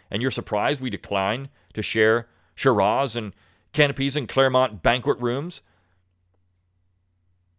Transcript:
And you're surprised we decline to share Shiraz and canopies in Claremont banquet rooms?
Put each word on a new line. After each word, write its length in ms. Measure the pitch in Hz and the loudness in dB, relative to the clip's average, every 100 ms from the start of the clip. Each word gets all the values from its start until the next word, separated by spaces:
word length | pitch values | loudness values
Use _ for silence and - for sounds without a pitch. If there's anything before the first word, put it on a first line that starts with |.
| - | -10
And 120 | 107 | -4
you're 80 | 127 | -4
surprised 500 | 123 - 104 117 147 | -4 -4 -2 0 -2
we 100 | 127 | -4
decline 580 | 98 - 101 98 120 139 _ _ | -8 -4 -2 -2 -4 -8 _ _
to 80 | - | -8
share 460 | 104 110 110 113 117 _ _ | -4 2 4 4 -2 _ _
Shiraz 640 | - 135 107 98 120 139 113 | -2 2 4 4 2 -2 -4
and 180 | 107 - _ _ _ | -8 -12 _ _ _
canopies 440 | - 143 139 139 143 | 0 0 0 -4 -4
in 100 | 120 | -4
Claremont 560 | - 135 127 127 104 | 2 4 4 2 0
banquet 360 | 127 123 135 131 | 0 0 0 -2
rooms? 440 | 120 127 165 - _ _ _ _ _ _ _ _ _ _ _ _ _ _ _ _ _ _ _ | 0 -4 -6 -12 _ _ _ _ _ _ _ _ _ _ _ _ _ _ _ _ _ _ _